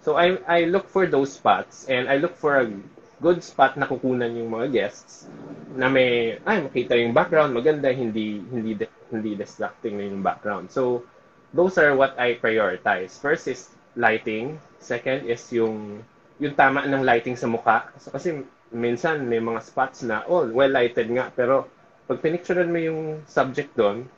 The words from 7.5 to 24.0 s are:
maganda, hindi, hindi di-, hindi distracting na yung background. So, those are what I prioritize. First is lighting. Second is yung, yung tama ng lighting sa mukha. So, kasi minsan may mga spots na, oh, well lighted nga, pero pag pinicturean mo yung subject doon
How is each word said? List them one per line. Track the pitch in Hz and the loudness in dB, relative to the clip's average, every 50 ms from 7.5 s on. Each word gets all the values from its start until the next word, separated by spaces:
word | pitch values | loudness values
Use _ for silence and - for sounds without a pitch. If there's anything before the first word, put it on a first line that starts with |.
| 123 | 0
maganda, | 117 123 156 151 147 139 135 | 2 2 2 2 2 0 0
hindi, | 127 135 123 113 107 110 107 107 104 104 90 117 | 0 0 -2 -4 -2 -4 -4 -4 -6 -8 -10 -8
hindi | 127 120 107 110 107 | -6 -6 -4 -4 -4
di-, | 98 110 - _ _ - - | -6 -6 -10 _ _ -14 -8
hindi | 120 110 107 110 104 | -8 -6 -4 -4 -4
distracting | 98 101 - - - 104 92 - _ - 113 101 101 | -6 -8 -10 -8 -8 -8 -8 -8 _ -8 -8 -6 -6
na | 101 | -8
yung | 101 98 98 | -6 -6 -2
background. | 95 101 - - - 104 101 92 85 92 | -2 -2 -4 -2 -6 -6 -6 -6 -8 -6
So, | - 135 131 123 123 120 120 - _ - _ _ _ _ _ _ - | -4 -2 0 0 0 -2 -6 -12 _ -20 _ _ _ _ _ _ 2
those | 143 175 190 185 175 | 2 2 4 4 4
are | 156 143 139 | 4 6 6
what | 131 135 135 - 131 | 4 4 2 2 0
I | 123 123 117 | 0 0 0
prioritize. | - - 117 110 110 104 95 92 - - 110 101 90 92 92 - | 0 0 0 2 2 2 0 -2 -2 0 0 0 0 -2 -10 -12
First | - - 143 160 165 - 139 | -6 -2 -2 -2 0 -2 -8
is | 127 - - - _ _ _ _ _ | -8 -8 -10 -20 _ _ _ _ _
lighting. | 120 120 113 110 110 - 117 110 110 117 143 156 156 - - _ _ | 0 0 2 2 0 -2 -4 -4 -4 -6 -6 -8 -12 -16 -20 _ _
Second | - - 123 120 - 135 131 143 139 | -8 -8 -8 -4 -2 -2 -4 -2 -2
is | 117 117 - - - | -4 -6 -6 -6 -4
yung, | 123 117 113 110 110 107 107 104 104 104 117 _ _ _ _ _ _ - | 0 0 0 0 -2 -6 -10 -12 -14 -16 -18 _ _ _ _ _ _ -6
yung | 147 143 143 | -4 -2 4
tama | - 143 135 135 143 135 | 4 4 4 4 2 0
ng | 143 139 135 | 0 -2 0
lighting | 131 127 120 117 - 127 123 120 | 2 2 2 2 0 -4 -6 -4
sa | - 120 | -4 -4
mukha. | 117 113 - 120 110 113 - - - | -4 0 2 2 2 2 0 -6 -20
So, | - - - | -20 -16 -12
kasi | - 151 - 180 160 143 127 - _ _ _ _ | -12 -6 -6 -6 -6 -6 -10 -14 _ _ _ _
minsan | 117 117 117 120 120 120 - 165 160 151 135 | -8 -4 -2 -2 -2 0 -2 -2 -2 -2 -2
may | 120 117 113 | -2 -2 -2
mga | 113 113 113 110 - | -2 -2 -4 -6 -8
spots | - _ 139 127 131 - - 135 | -6 _ -2 -2 -2 -4 -8 -6
na, | 117 107 107 - - | -4 -4 -4 -2 0
oh, | 175 180 147 117 | 0 0 0 0
well | 113 127 139 135 | 2 4 4 4
lighted | 135 131 120 117 - 127 117 110 | 4 2 2 2 2 -2 -2 0
nga, | 120 127 123 - | -2 -2 -2 -4
pero | - - 123 120 135 131 - - _ _ _ _ _ _ _ - | -2 -2 0 2 2 0 0 -4 _ _ _ _ _ _ _ -6
pag | 131 - | -6 -2
pinicturean | - 160 165 175 - - 185 180 175 170 | -2 -2 -2 -2 -4 -2 0 0 0 0
mo | 170 170 | 0 -2
yung | 165 160 160 156 160 156 156 156 151 - | -2 -2 -4 -4 -6 -8 -8 -10 -14 -4
subject | - 151 131 131 127 147 139 - - | -2 0 0 0 -2 -6 -8 -4 0
doon | 120 107 101 101 113 | 0 2 2 0 -2